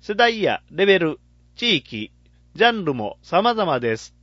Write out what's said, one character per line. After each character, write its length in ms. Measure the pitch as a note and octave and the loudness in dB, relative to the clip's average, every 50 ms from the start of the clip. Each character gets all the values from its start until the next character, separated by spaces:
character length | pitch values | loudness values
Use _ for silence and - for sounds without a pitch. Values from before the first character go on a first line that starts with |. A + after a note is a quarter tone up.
世 140 | _ - G#3+ | _ -8 0
代 260 | G3+ A#3+ A#3 A#3 A3 | 2 2 2 2 0
や 220 | G3 C#3+ G#2+ - _ _ | 0 0 -2 -2 _ _
レ 160 | - D#3 G3 | -4 0 4
ベ 140 | G3+ G3 F#3 | 4 4 4
ル、 180 | F3 D#3+ D3 - _ _ _ _ _ _ _ | 4 -2 -4 -6 _ _ _ _ _ _ _
地 220 | - A#3+ A#3+ G#3 | -6 -2 0 0
域、 360 | C#3+ - - - A2 G#2+ - _ _ _ _ _ _ _ _ _ | 0 -2 -6 -10 -10 -10 -12 _ _ _ _ _ _ _ _ _
ジ 100 | D3+ G#3+ | 2 2
ャ 80 | A#3+ A#3 | 2 2
ン 140 | A3 F#3 | 0 -4
ル 80 | D3+ C3+ | -4 -4
も 240 | B2 G#2+ G2+ - _ _ | -4 -6 -8 -8 _ _
様 300 | - - F3 G#3+ A#3+ A#3+ | -2 -2 0 2 2 0
々 280 | A3 G3+ E3+ D3 B2+ | 0 0 0 0 0
で 180 | A#2+ A#2 A2+ A2 | 0 -2 -4 -4
す。 160 | - - _ _ | -6 -18 _ _